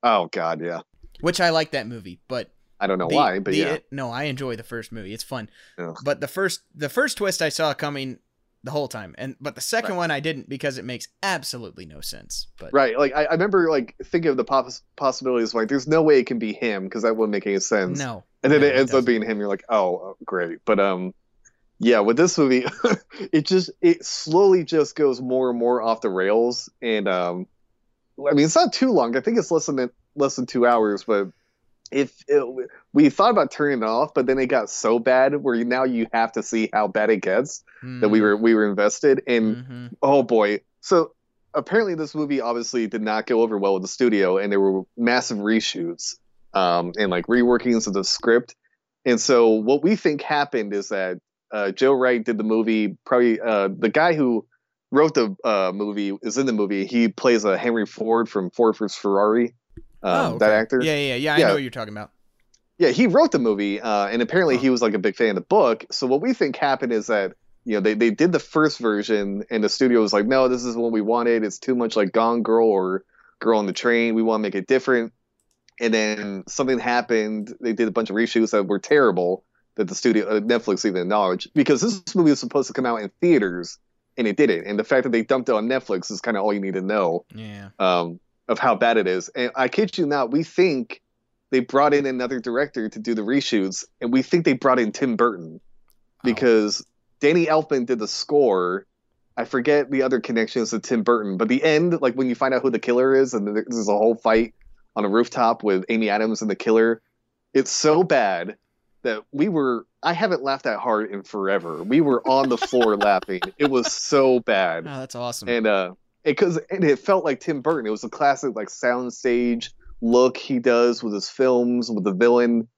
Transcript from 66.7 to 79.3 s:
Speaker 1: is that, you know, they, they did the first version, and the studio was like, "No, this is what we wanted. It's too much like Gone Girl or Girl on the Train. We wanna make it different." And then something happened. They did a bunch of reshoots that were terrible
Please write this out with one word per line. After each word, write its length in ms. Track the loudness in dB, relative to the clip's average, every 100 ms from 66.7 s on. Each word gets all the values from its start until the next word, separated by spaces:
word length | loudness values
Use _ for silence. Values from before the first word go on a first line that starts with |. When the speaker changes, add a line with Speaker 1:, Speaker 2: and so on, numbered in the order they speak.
| -2 -2
Speaker 1:
is 160 | -4 -2
that, 240 | -2 -2 -6 _ _
you 100 | -4
know, 60 | 0
they, 140 | 2
they 160 | 2 2
did 200 | 4 2
the 60 | 2
first 400 | -2 0 0 0
version, 640 | -2 -2 0 0 0 -6 -4
and 120 | -2
the 40 | -2
studio 320 | 2 4 4
was 120 | 4
like, 140 | 2 2
"No, 200 | 2 2
this 160 | 0
is 120 | -4 -4
what 160 | -2
we 80 | -2
wanted. 420 | 0 0 2 0
It's 140 | 0 -6
too 160 | -4
much 220 | -2 0 0
like 160 | 0
Gone 300 | 2 2 0
Girl 260 | 0 2 4
or 360 | 2 0 -4 _ _ _ _
Girl 180 | 0 2
on 80 | 0
the 60 |
Train. 420 | -2 0 2 2
We 80 | 0
wanna 200 | 0 0
make 120 | -2
it 120 | -4 0
different." 440 | 0 2 0 0 _ _ _ _ _ _ _
And 120 | 0
then 520 | 0 0 -4 -6 -10 -10
something 300 | -6 -2 -2
happened. 720 | 0 -2 0 0 0 -4 -8 -8
They 120 | -6
did 160 | -2 0
a 20 |
bunch 180 | 0 -4
of 60 | -2
reshoots 340 | 0 2 2
that 140 | 0 0
were 120 | -4
terrible 640 | 2 4 4 2 -2